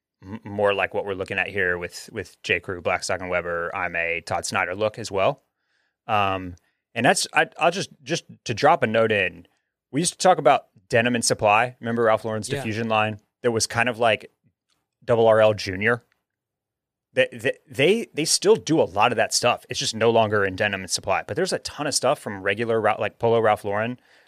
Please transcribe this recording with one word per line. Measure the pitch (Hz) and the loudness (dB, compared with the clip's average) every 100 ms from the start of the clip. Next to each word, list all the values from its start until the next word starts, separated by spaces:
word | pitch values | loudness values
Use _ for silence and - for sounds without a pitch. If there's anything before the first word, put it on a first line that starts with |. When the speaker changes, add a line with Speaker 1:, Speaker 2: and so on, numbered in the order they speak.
| _ _ | _ _
Speaker 1:
m-, | 95 113 | -16 -14
more | 110 101 101 | -10 0 0
like | 98 90 | 0 -2
what | - 101 | -4 -6
we're | 92 | -6
looking | 92 98 | -6 -4
at | 90 | -4
here | 98 90 87 | -2 -2 -2
with, | 87 - - | -6 -12 -12
with | 110 90 _ | -12 -12 _
J. | - 107 | -4 -2
Crew, | - 90 | -4 -6
Blackstock | 95 90 - 90 | -4 -4 -4 -6
and | 90 | -4
Weber, | 90 85 85 85 98 | -4 -4 -6 -6 -6
I'm | 87 85 | -6 -4
a | 85 85 | -4 -6
Todd | - 90 - | -6 -8 -4
Snyder | 104 90 95 | -4 -4 -4
look | 107 - | -4 -4
as | 107 | -6
well. | 98 104 147 _ _ _ _ _ _ - | 0 0 -2 _ _ _ _ _ _ -4
Um, | 107 98 95 92 87 _ _ _ | 0 0 -2 -8 -16 _ _ _
and | 120 131 | 0 2
that's, | 190 - | 2 0
I, | 156 160 - | 0 -2 0
I'll | 170 | 0
just, | 185 147 _ | 0 -6 _
just | 127 160 - 113 - | -8 -8 -8 -12 -8
to | |
drop | 107 143 170 | 0 2 4
a | 113 | 2
note | 113 113 | 2 2
in, | 104 90 87 90 _ _ _ _ | 2 0 -4 -18 _ _ _ _
we | 135 | -4
used | 175 | -4
to | - | 2
talk | 185 165 | 2 4
about | 147 131 - _ - | 4 2 0 _ 0
Denim | 117 120 120 | 2 2 0
and | |
Supply. | - 131 110 107 123 123 | 0 2 4 4 2 -4
Remember | 117 117 | -4 0
Ralph | 113 110 113 | 2 2 0
Lauren's | 110 107 | -6 -6
Speaker 2:
Yeah. | 139 | -6
Speaker 1:
diffusion | 120 107 117 | -4 -6 -2
line | 110 107 104 _ _ | 0 0 -4 _ _
that | 123 | -2
was | 113 - | 0 0
kind | 120 117 | 0 -2
of | 110 | 2
like | 117 104 - _ _ _ _ _ _ _ | 2 0 -4 _ _ _ _ _ _ _
Double | - 117 113 | 0 4 6
R | 110 | 8
L | 107 | 6
Junior? | 101 101 92 107 120 - _ _ _ _ _ _ _ _ _ _ | 4 -4 -2 0 0 -4 _ _ _ _ _ _ _ _ _ _
They, | 123 127 | -2 -2
they, | 120 120 - _ | -2 -6 -6 _
they, | 131 151 226 208 | 0 2 2 -2
they | - 208 | -6 -2
still | - 185 220 | 0 2 2
do | - 156 | 2 0
a | |
lot | 101 95 120 | 2 2 2
of | 110 | 2
that | 104 | 0
stuff. | - 120 110 - | 0 0 0 -6
It's | - | -8
just | 135 113 | -6 0
no | 113 | 2
longer | 113 107 104 98 | 4 2 2 0
in | 92 | -2
Denim | 104 98 | -2 -4
and | 92 | -6
Supply. | - 101 90 - | -6 -2 -2 -2
But | 107 | -4
there's | 185 | -4
a | 143 | -4
ton | - - 147 | -8 -8 -4
of | - | 0
stuff | 127 147 | 0 0
from | 120 101 | -4 -6
regular | 95 104 117 113 | -4 -2 0 2
Ra-, | 104 101 | 2 0
like, | 104 - | -4 -2
Polo | 117 113 | 2 4
Ralph | 110 107 104 | 4 2 0
Lauren | 101 113 123 _ _ | -4 -4 -8 _ _